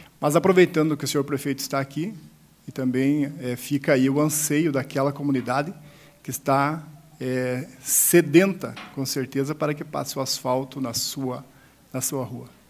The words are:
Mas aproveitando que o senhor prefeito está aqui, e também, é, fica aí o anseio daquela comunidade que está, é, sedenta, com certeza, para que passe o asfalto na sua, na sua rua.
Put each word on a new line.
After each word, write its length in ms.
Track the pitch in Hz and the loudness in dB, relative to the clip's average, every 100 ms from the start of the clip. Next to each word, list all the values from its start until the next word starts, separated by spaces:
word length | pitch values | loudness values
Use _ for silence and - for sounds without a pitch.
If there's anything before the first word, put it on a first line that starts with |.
| - - | -20 -4
Mas 140 | 147 156 | 2 4
aproveitando 600 | 185 185 175 165 156 143 | 6 8 6 6 2 0
que 100 | 139 | -2
o 20 | |
senhor 160 | 147 | -2
prefeito 360 | 139 139 147 139 | 0 -2 -4 -6
está 200 | - 139 | -4 -4
aqui, 340 | 135 151 185 202 - - _ _ - | -4 -4 -6 -8 -18 -20 _ _ -14
e 40 | |
também, 600 | - 127 127 139 147 139 151 | -4 -2 2 2 2 0 -6
é, 140 | 123 120 | -8 -6
fica 380 | - 143 156 | -4 -2 4
aí 140 | 135 135 | 4 4
o 140 | 139 | 4
anseio 500 | 151 151 - 147 160 | 2 0 0 2 2
daquela 400 | 135 123 139 139 | 0 -2 -2 -2
comunidade 600 | 139 143 131 117 131 151 - - - - - | 0 -2 0 0 -2 -2 -8 -18 -20 -20 -18
que 80 | - | -12
está, 540 | 131 - 139 139 160 - - - - | -6 0 2 2 -2 -8 -20 -20 -8
é, 460 | 127 127 127 127 - - | -4 -2 -2 -4 -6 -12
sedenta, 960 | - - - 170 147 160 196 - 117 117 - | -2 0 4 6 6 6 6 2 -8 -10 -12
com 100 | - | -8
certeza, 520 | 131 143 127 135 139 151 | -4 -4 -4 -2 -2 -2
para 180 | 151 | -4
que 100 | 151 | -4
passe 360 | 160 147 139 143 | -6 -6 -6 -6
o 20 | |
asfalto 580 | 135 - 131 127 135 143 | -6 -4 -2 -2 -2 -6
na 140 | 123 | -6
sua, 500 | 113 - 143 131 127 - - - _ _ | -4 -6 -6 -6 -6 -12 -20 -20 _ _
na 100 | 131 | -6
sua 220 | - 139 | -4 -4
rua. 220 | 123 120 120 - | -6 -10 -16 -20